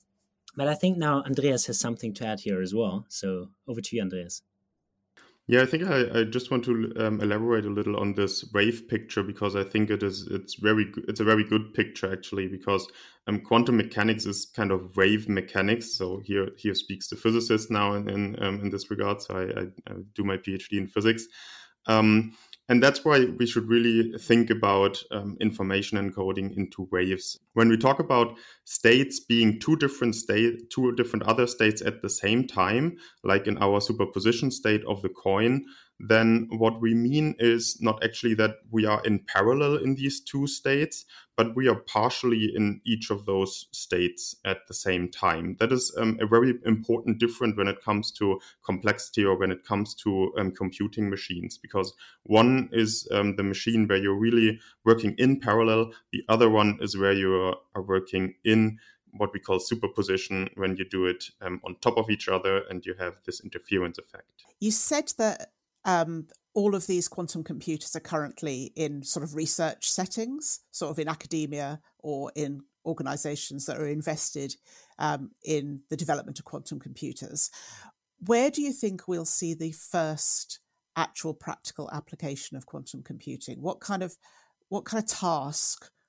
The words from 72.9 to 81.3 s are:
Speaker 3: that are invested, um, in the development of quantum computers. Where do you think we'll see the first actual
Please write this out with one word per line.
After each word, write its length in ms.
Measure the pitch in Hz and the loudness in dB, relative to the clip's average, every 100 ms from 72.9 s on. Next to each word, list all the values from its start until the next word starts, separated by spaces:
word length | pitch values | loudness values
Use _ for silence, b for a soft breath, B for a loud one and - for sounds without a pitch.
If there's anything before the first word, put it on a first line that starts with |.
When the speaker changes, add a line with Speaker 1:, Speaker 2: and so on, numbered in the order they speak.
| 160 135 143 151 147 - 143 143 | -6 -6 -6 -6 -8 -8 -8 -8
Speaker 3:
that 120 | 131 | -6
are 100 | 147 | -4
invested, 680 | 151 156 160 - 147 139 - b b b - | -4 -4 -6 -6 -6 -10 -12 b b b -6
um, 320 | 151 147 139 _ | -4 -4 -8 _
in 380 | - 151 143 139 - | -4 -4 -4 -12 -10
the 80 | 156 | -6
development 420 | 151 143 - - | -4 -4 -6 -14
of 60 | - | -14
quantum 340 | 139 - - | -14 -12 -14
computers. 720 | - - 139 131 131 143 - B B B B _ _ _ 180 | -14 -12 -12 -12 -10 -4 -6 B B B B _ _ _ 0
Where 240 | 233 277 | 2 2
do 120 | 294 | 0
you 100 | 285 | -4
think 360 | 254 214 185 - | -2 -4 -6 -6
we'll 180 | 175 160 | -4 -2
see 300 | - 170 160 | -4 -4 -6
the 160 | 160 | -6
first 880 | 156 - 180 156 156 - - - - _ _ _ - | -6 -4 -2 -2 -2 -2 -2 -4 -14 _ _ _ -6
actual 380 | 160 - 160 | -6 -6 -10